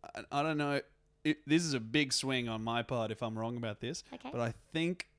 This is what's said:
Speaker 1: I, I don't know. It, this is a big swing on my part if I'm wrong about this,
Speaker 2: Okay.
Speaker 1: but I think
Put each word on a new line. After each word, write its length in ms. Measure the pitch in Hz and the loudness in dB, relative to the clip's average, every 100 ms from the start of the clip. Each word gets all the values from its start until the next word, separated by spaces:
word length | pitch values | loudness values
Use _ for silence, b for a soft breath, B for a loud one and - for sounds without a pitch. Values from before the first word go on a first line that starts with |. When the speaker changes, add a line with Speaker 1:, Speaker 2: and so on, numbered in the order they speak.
| - | -12
Speaker 1:
I, 260 | - - 143 | -12 -4 -2
I 20 | |
don't 160 | 156 151 | 0 0
know. 220 | 143 143 - _ _ _ | 2 0 -2 _ _ _
It, 140 | 156 151 - | 0 0 4
this 180 | 156 | 4
is 100 | 170 | 4
a 60 | 135 | -2
big 320 | 110 135 139 | 2 2 4
swing 360 | - 135 131 120 | 2 0 0 0
on 140 | 113 | -2
my 200 | 113 117 | 0 -2
part 280 | 117 123 110 | 0 -2 -2
if 120 | 110 | -2
I'm 160 | 117 110 | -4 -2
wrong 180 | 113 120 | -4 -4
about 240 | 117 104 | -6 -4
this, 240 | 117 165 - | -6 -8 -10
Speaker 2:
Okay. 160 | - 247 | -14 -8
Speaker 1:
but 100 | 120 | -2
I 120 | 117 - _ | -2 -4 _
think 360 | 160 170 180 - | -2 0 -2 -8